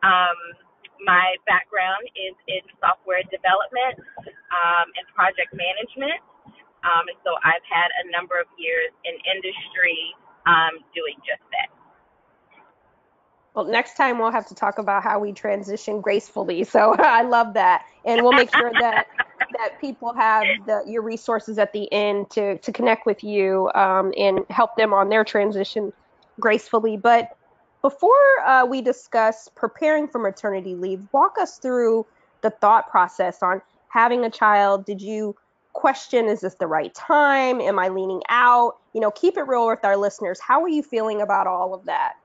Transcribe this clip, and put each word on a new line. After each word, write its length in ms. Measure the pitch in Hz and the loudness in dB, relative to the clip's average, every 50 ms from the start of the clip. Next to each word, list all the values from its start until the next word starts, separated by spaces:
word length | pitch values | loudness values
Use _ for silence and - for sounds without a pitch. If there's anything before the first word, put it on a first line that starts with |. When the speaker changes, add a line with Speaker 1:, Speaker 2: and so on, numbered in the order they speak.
| 180 | 2
Speaker 1:
Um, 340 | 190 185 180 180 180 175 175 175 170 175 _ _ _ _ _ _ - _ _ 196 | 2 2 2 2 0 -2 -6 -10 -20 -20 _ _ _ _ _ _ -20 _ _ -2
my 320 | 196 180 180 185 185 185 185 _ - | 0 2 2 2 2 -2 -4 _ 0
background 640 | 190 180 - _ - 202 185 185 190 202 226 - _ | 0 0 0 _ -4 -4 -2 -2 -4 -6 -8 -12 _
is 200 | - 190 190 185 _ _ - | -12 -12 -12 -12 _ _ -8
in 160 | 185 185 185 190 _ _ | -8 -8 -8 _ _ _
software 440 | - 185 185 - _ 190 185 180 185 180 | -2 -2 -2 -2 _ -4 -4 -4 -4 -6
development, 720 | 190 185 _ 185 185 196 208 - - 247 254 262 247 - - - - - - - - - _ _ | -10 -4 _ 0 0 0 0 -4 -4 -4 -4 -4 -4 -8 -16 -20 -20 -20 -20 -20 -20 -20 _ _
um, 360 | 175 175 175 170 175 175 170 175 - | -4 0 0 2 2 2 0 -2 -4
and 100 | - 180 _ _ | -18 -18 _ _
project 400 | - 185 185 190 190 175 - - | 0 0 0 0 -2 -8 -8 -6
management. 640 | 190 175 175 185 202 226 - - 262 269 285 330 - _ _ _ _ _ - _ _ - _ _ _ - | -8 -6 -6 -6 -6 -10 -12 -10 -8 -6 -6 -6 -8 _ _ _ _ _ -20 _ _ -20 _ _ _ -4
Um, 240 | 175 170 170 240 180 | 0 0 0 0 -2
and 80 | 175 _ _ | -8 _ _
so 120 | 190 170 - - | -4 -4 0 0
I've 200 | 160 165 170 _ - | 0 0 0 _ -4
had 240 | 185 170 175 175 - 180 175 | 0 0 0 0 -2 -6 -8
a 80 | 180 | -6
number 280 | 170 175 180 175 180 175 | -6 -8 -6 -4 -4 -4
of 80 | 175 _ _ | -4 _ _
years 360 | - 165 165 165 165 160 160 _ _ _ | -10 -6 -4 -4 -2 -4 -4 _ _ _
in 120 | 175 170 156 - 185 | -12 -12 -10 -6 -6
industry, 880 | 190 190 185 185 196 - - - - 185 180 175 170 160 160 165 170 _ _ - _ _ _ 170 | -6 -6 -6 -10 -12 -12 -16 -14 -4 -2 -2 -2 -2 -4 -10 -14 -16 _ _ -20 _ _ _ 2
um, 320 | 170 160 165 165 160 160 _ _ _ | 4 4 2 0 -2 -6 _ _ _
doing 240 | 170 160 151 147 - _ | -10 -8 -8 -10 -12 _
just 200 | - 120 - _ _ | -10 -10 -10 _ _
that. 200 | - - - - _ _ _ _ _ _ _ _ _ _ _ _ _ _ _ _ _ _ _ _ _ _ _ _ _ _ _ _ _ _ _ _ _ _ _ _ _ | -8 -8 -8 -8 _ _ _ _ _ _ _ _ _ _ _ _ _ _ _ _ _ _ _ _ _ _ _ _ _ _ _ _ _ _ _ _ _ _ _ _ _
Speaker 2:
Well, 100 | 220 196 | -6 -4
next 320 | 156 220 233 233 - - - | -2 0 -2 -2 -2 -2 -2
time 220 | 302 262 247 240 | 0 0 0 0
we'll 120 | 226 226 | -2 -2
have 160 | 226 233 214 - | -2 -4 -6 -6
to 80 | - | -10
talk 220 | - - 202 202 - | -6 -4 -4 -4 -4
about 260 | 214 202 196 202 - | -4 -4 -4 -2 -2
how 160 | 226 202 202 | -2 -4 -2
we 140 | 208 208 196 | -4 -6 -10
transition 680 | - - 214 202 202 202 196 196 214 - - 208 208 | -8 -6 -4 -4 -4 -6 -8 -10 -10 -8 -8 -8 -6
gracefully. 640 | 196 214 202 202 - - _ 214 202 180 180 165 214 | -2 -2 -2 -2 -2 -4 _ -8 -6 -6 -4 -6 -6
So 320 | - - 247 208 220 - | 0 2 4 4 4 4
<laughs> 40 | - | 4
I 240 | - 311 240 226 240 | 4 4 4 4 2
love 300 | 247 240 233 233 220 202 | 4 2 2 2 0 0
that. 300 | 220 190 180 180 - - - _ _ _ | 2 2 4 2 2 0 -8 _ _ _
And 180 | - 233 233 233 | -2 0 4 4
we'll 100 | 247 254 | 6 6
make 200 | 262 247 240 - | 6 4 4 2
sure 160 | 277 - 240 233 - | 0 0 2 0 0
that, 280 | 233 233 220 - - - - - - - | 0 2 0 -2 -4 -4 -6 -8 -8 -8
Speaker 1:
<laughs> 260 | - - 262 - 240 233 | -6 -10 -8 -8 -6 -6
Speaker 2:
that 240 | 226 208 - - | -6 -6 -6 -8
people 320 | - 277 240 _ - 233 240 | -10 -10 -10 _ -10 -10 -2
have 320 | 233 220 220 220 220 214 196 - 220 196 | 0 2 2 4 2 2 0 -2 -2 -2
the, 180 | 202 220 208 - 196 | -4 -4 -4 -4 -4
your 140 | 220 233 | -6 -6
resources 560 | 214 226 226 226 - - 233 220 220 - 220 208 | -6 -6 -8 -8 -4 -2 -2 -2 -2 -6 0 0
at 160 | 208 202 - | 0 0 0
the 180 | 214 208 - | -8 -6 -2
end 380 | - 208 208 208 202 202 202 - | -2 0 0 0 0 -2 -4 -4
to, 260 | - - 208 202 196 - | -4 -4 -2 -2 -4 -4
to 120 | - - | -6 -10
connect 340 | 214 - 240 240 226 226 - | -6 -2 0 0 0 0 0
with 180 | 233 202 - - | -4 -4 -4 -4
you, 460 | 208 208 202 190 190 190 190 190 - - | -4 -2 0 0 2 2 0 0 0 2
um, 380 | - 196 190 190 190 190 190 - - | 2 2 4 2 2 0 0 -2 0
and 280 | 202 202 190 190 - _ | 0 2 2 0 -4 _
help 260 | - - 240 226 - | 0 0 0 0 2
them 180 | - 220 214 202 | 0 0 2 4
on 160 | 196 196 196 | 2 2 4
their 140 | 214 220 220 | 2 2 2
transition 680 | 214 - 214 202 208 208 196 196 - - 226 208 196 - _ _ _ _ _ _ _ _ - | 2 2 0 0 0 0 -2 -6 -4 -4 -6 -6 -6 -10 _ _ _ _ _ _ _ _ -2
gracefully. 560 | - 226 214 220 - - - 226 214 226 214 | 0 2 2 0 0 0 -2 0 0 0 -4
But 400 | 208 196 240 240 233 226 233 - _ _ _ _ _ _ _ _ _ | 0 2 4 4 4 4 0 -12 _ _ _ _ _ _ _ _ _
before, 580 | - 277 277 - - 415 480 539 571 554 539 - - | -2 -2 -2 2 4 6 6 8 8 6 6 4 4
uh, 200 | 240 262 262 254 | 4 4 4 4
we 160 | 247 269 262 | 2 0 -4
discuss 680 | 233 247 240 - - _ - 233 220 220 220 220 - - _ | -2 -4 -4 -4 -8 _ -2 2 2 2 0 -2 -10 -20 _
preparing 520 | - - 226 - - 330 302 311 302 302 294 | -6 -6 -6 -6 -2 0 0 0 0 -2 -4
for 120 | _ 254 | _ -4
maternity 560 | 226 196 196 - - 214 202 190 185 190 180 | -4 -4 -6 -4 -8 -6 -6 -6 -8 -10 -10
leave, 260 | 175 180 185 190 185 196 202 - | -8 -8 -8 -8 -10 -12 -2 2
walk 240 | 277 311 392 - - | 2 2 2 2 -2
us 180 | - - - - | -6 -6 -6 -10
through 480 | _ 262 254 247 240 226 226 226 220 _ _ _ _ _ _ _ | _ -4 -2 0 2 2 0 0 -2 _ _ _ _ _ _ _
the 80 | - 220 | -4 -4
thought 400 | 214 - - 208 220 226 202 - | -2 2 4 4 4 4 2 2
process 520 | - 196 180 175 - - 185 180 180 _ | 2 2 2 2 0 -4 -4 -4 -2 _
on 200 | - 180 185 196 - _ _ _ _ _ | -2 -2 -2 -2 -6 _ _ _ _ _
having 380 | - 233 226 240 240 247 240 | 2 2 4 4 2 0 -2
a 40 | 226 | -4
child. 560 | 226 - 233 214 208 202 202 202 196 196 196 | -2 2 2 4 4 6 4 4 2 0 -2
Did 160 | - 208 190 | -6 -10 -10
you 340 | 196 196 220 214 214 208 208 _ _ _ _ _ _ _ _ | -8 -8 -6 -6 -6 -6 -8 _ _ _ _ _ _ _ _
question, 540 | - - 302 269 - - - - 247 226 220 | 0 0 0 0 0 -6 -2 -2 0 0 0
"Is 140 | 208 220 | -2 -4
this 140 | - 185 - | -6 -10 -8
the 120 | _ - 165 | _ -6 -4
right 260 | 156 156 151 - _ | -2 -4 -4 -4 _
time? 680 | - - - 320 294 294 285 277 269 262 254 247 247 | -16 -4 0 2 4 4 4 2 2 0 0 -2 -2
Am 180 | - - 202 196 | -2 -2 0 0
I 80 | - - | -2 -2
leaning 340 | 185 190 190 190 190 180 - - | -4 -4 -6 -6 -6 -8 -4 -2
out?" 500 | 226 247 247 247 247 247 240 233 - _ _ _ | 0 4 6 6 6 6 4 2 0 _ _ _
You 80 | _ 220 | _ -2
know, 120 | 220 208 | -2 -2
keep 260 | 208 - - 349 370 403 | -2 2 0 0 0 0
it 60 | 302 | -4
real 240 | 277 262 240 233 226 | -2 0 0 2 0
with 180 | 226 226 - | 0 0 0
our 100 | 202 196 | 0 2
listeners. 460 | 202 202 202 196 - 214 185 185 - | 2 0 -2 -4 -4 -8 -8 -8 -8
How 200 | - - 247 285 | -2 2 2 2
are 80 | 330 359 | 2 2
you 140 | 311 302 285 | -2 -2 -4
feeling 380 | _ - 226 220 220 214 208 | _ -4 -4 -2 -2 -2 -4
about 260 | 208 - 202 196 190 185 | -2 0 0 0 0 0
all 260 | 185 180 180 185 190 | -2 -2 -4 -6 -6
of 120 | 185 196 | -8 _
that? 300 | - 165 147 135 127 - _ _ | -6 -4 -4 -4 -6 -6 _ _